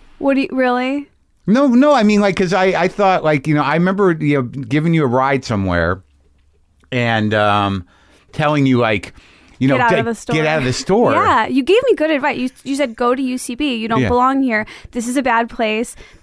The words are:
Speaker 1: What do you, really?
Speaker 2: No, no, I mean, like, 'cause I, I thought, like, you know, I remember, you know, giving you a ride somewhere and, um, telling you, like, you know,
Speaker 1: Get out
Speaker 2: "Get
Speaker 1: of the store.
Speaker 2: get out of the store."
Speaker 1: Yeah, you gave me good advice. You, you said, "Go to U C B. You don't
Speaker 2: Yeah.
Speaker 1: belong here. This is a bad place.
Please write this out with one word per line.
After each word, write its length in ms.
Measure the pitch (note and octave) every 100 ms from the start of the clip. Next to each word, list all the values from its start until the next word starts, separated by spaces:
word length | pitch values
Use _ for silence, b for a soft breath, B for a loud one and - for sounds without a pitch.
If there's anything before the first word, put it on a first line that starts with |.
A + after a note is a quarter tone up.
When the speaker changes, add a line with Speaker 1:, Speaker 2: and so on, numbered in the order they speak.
| - -
Speaker 1:
What 140 | C#4 C4+
do 60 |
you, 80 | -
really? 580 | C4 B3+ B3 B3+ C#4+ C#4+ _ _ _ -
Speaker 2:
No, 200 | A#3+ C#4+
no, 260 | A#3+ D4
I 100 | C#4
mean, 180 | G#3 G#3
like, 140 | G3+ F#3+
'cause 160 | F#3
I, 120 | F#3+ F#3+ E3
I 40 | F3
thought, 360 | - G3 F3+ D#3
like, 200 | D3+ D3+
you 80 | D3+
know, 80 |
I 100 | C3+
remember, 380 | D#3+ F3+ F#3+ F#3+ E3
you 180 | D3+ C#3+
know, 80 |
giving 500 | B2 B2+ A#2+ D3 E3
you 100 | E3
a 40 | C3+
ride 360 | B2+ C3+ C#3
somewhere 580 | - G#2+ F#2+ F2 E2+ F#2+ - _ _ _ _ _ _ _ _
and, 420 | B2+ A#2 A2+ G#2+
um, 520 | G#2+ G#2 G2+ G2+ G2 F2 b b b b
telling 340 | - D3+ D3+ C3+
you, 120 | B2
like, 360 | A#2 G#2 - b b b b b
you 80 | C3
know, 80 | B3+
Speaker 1:
Get 60 |
out 80 | A#3+
Speaker 2:
"Get 100 | A3+
Speaker 1:
of 60 | A3+
the 100 | A3
store. 200 | - D#3
Speaker 2:
get 100 | D#3
out 140 | D#3
of 40 |
the 80 | C3
store." 380 | B2+ - G3 G3
Speaker 1:
Yeah, 340 | C#4 - B3 A3
you 160 | B3+
gave 180 | B3+ G#4+
me 120 | C5 E4
good 140 | D#4
advice. 280 | D4 C#4+ B3
You, 120 | B3+ -
you 120 | B3+ C#4
said, 180 | C#4 A3
"Go 180 | A#3+
to 80 | C4+
U 160 | C4 B3+
C 180 | - A#3+
B. 200 | D4 A#3
You 140 | A3+
don't 100 | C4
Speaker 2:
Yeah. 60 | A3
Speaker 1:
belong 340 | B3 B3+ C4+
here. 240 | C4 G#3+ G#3 B B
This 140 | B3 A#3
is 120 | C4
a 40 |
bad 280 | B3+ A3+ A#3
place. 480 | - A3+ A3 A#3+ - B B